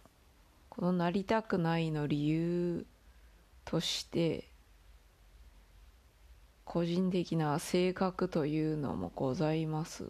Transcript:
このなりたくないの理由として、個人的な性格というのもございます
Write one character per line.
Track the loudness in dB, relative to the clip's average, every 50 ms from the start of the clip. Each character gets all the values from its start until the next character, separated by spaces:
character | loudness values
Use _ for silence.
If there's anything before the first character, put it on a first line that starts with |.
| -20 -20 _ _ -20 -20 -20 -20 -20 -20 -20 -20 -20 -16
こ | -10 -4 -2
の | 0 2
な | 2 0 2
り | 0 0 0
た | 2 0 0 2
く | 0 0 0
な | 2 2 2 2
い | 2 0
の | 0 -2 0 0
理 | 0 2 2 2
由 | 2 2 2 0 0 0 0 0 -2 -4 -6 -10 -18 -20 -20 -20 -20 -20 -20 -20 -20 -20 -20 _ -20 -18 -10
と | -4 -4 -2
し | -2 -2 -4 -4 -6
て、 | -4 -2 0 2 2 0 -2 -6 -12 -18 -20 -20 -20 -20 -20 -20 -20 -20 -20 -20 -20 -20 -20 -20 -20 -20 -20 -20 -20 -20 -20 -20 -20 -20 -20 -20 -20 -20 -20 -20 -20 _ -20 -20 -20 -20 -20 -20 -20 -20 -20 -16
個 | -4 -2 0 0
人 | 2 2 2 2 2
的 | 2 0 0 0 0
な | 0 2 2 0 0
性 | -2 0 2 2 2 2 2
格 | 0 -2 -2 0 -2 -4 0
と | 0 0 0 2
い | 0 0 0 0 0
う | -2
の | -2 -4 -4
も | -4 -6 -6 -4
ご | -2 -2 -2 0
ざ | 0 0 2 2
い | 0 0 -2
ま | -2 -4 -4
す | -6 -8 -12 -10 -12